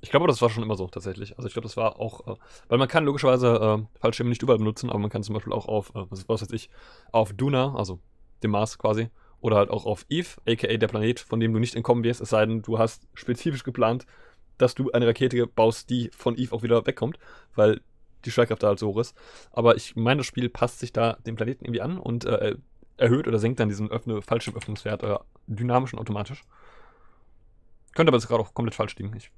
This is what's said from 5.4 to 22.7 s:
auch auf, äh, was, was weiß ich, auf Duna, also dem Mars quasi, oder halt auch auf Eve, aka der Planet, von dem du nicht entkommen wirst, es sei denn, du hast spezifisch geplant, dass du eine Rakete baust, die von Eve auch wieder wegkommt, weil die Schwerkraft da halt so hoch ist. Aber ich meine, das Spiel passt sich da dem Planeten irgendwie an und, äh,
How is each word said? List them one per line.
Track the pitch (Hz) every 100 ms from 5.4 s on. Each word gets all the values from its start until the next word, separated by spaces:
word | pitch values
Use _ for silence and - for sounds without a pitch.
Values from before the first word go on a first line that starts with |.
| -
auch | 107 -
auf, | 107 101
äh, | - 95
was, | 95 92
was | 113
weiß | 101
ich, | 113 - - - - -
auf | 113 104
Duna, | 101 135 135 131
also | 131 95 90 - _ - -
dem | 110
Mars | 104 107 -
quasi, | 113 107 113 - _ -
oder | - 107
halt | 101
auch | 107 -
auf | 104 -
Eve, | 151 175 - -
aka | 117 - 113
der | 110
Planet, | 107 107 123
von | - 113
dem | 113
du | 110
nicht | 120
entkommen | 123 117 120
wirst, | 117 120
es | -
sei | 110 110
denn, | 113
du | 107 110
hast | 113 - -
spezifisch | - - 117 170 135
geplant, | - 123 113 123 - - - _ - -
dass | 123
du | - 131
eine | 120 117
Rakete | 117 127 120 117
baust, | - 113 113 -
die | 123 117 -
von | - 117
Eve | 127
auch | 117
wieder | 113 117 -
wegkommt, | - 120 170 - - _
weil | - 107 107 _ _ - -
die | -
Schwerkraft | 117 120 107
da | 107
halt | 101
so | 107
hoch | 101
ist. | 117 _ - - -
Aber | - 117 113
ich | - -
meine, | 113 143
das | 127
Spiel | - 123
passt | - 123 -
sich | 120
da | - 113 - -
dem |
Planeten | 113 113 135
irgendwie | - 117
an | 113 185
und, | - 120
äh, | - 113 107 - -